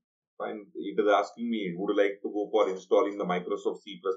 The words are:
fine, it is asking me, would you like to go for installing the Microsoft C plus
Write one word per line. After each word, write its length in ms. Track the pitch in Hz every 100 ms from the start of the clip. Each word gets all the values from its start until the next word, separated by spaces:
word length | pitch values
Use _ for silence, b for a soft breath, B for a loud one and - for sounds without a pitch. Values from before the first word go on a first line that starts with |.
| _ _ _ -
fine, 300 | 104 107 98
it 260 | - 101 95
is 80 | 104
asking 400 | 101 101 - 117
me, 240 | 113 95 85
would 180 | 101
you 80 | 101
like 180 | 101 -
to 80 | 110
go 180 | 104 101
for 160 | 110 98
installing 480 | 92 - 104 101 101
the 80 |
Microsoft 560 | 92 90 87 101 104 92
C 160 | - 90
plus 140 | 92